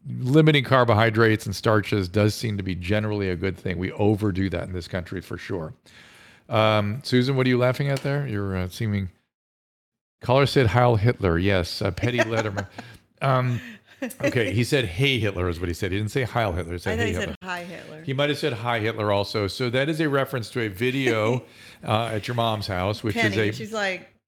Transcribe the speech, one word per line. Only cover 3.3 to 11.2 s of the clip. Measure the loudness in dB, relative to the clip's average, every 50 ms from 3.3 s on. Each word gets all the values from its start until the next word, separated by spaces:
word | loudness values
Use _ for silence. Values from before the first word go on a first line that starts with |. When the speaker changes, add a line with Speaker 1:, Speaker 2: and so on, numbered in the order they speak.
| -2
Speaker 1:
good | -2 -2 -4 -4 -4
thing. | -6 -6 -4 -2
We | -4 -4
overdo | -2 2 4 4 4 4 2 0 0 0 0 0
that | -2 -4 -6
in | -6
this | -8 -10 -8 -6
country | -8 -8 -6 -6 -10 -10
for | -8 -10 -12
sure. | -12 -8 -8 -6 -6 -6 -8 -12 _ _ -20 -20 -20 -20 -20 -20 -20 -20 -20 -20 -20 _ -2
Um, | 2 4 4 4 4 2 2 0 -4 -6 -4
Susan, | 2 2 2 2 2 0
what | 2 2
are | 2
you | 4 4
laughing | 2 2 2 0 -2 -2
at | -2 -2
there? | -2 -2 -2 -2 -4
You're, | -4 -4 -4 -2 -2 -2
uh, | -2 -2 -4
seeming, | -4 -4 -2 0 0 -2 -2 -4 -8 _ _ _ _ _ _ _ _ _ _ _ _ _ _ _ _ _ _ _ _ _
caller | 0 2 4 4 4
said | 4 4 4 4 4
Heil | 4 4 4 4 4
Hitler. | 4 2 2 2 2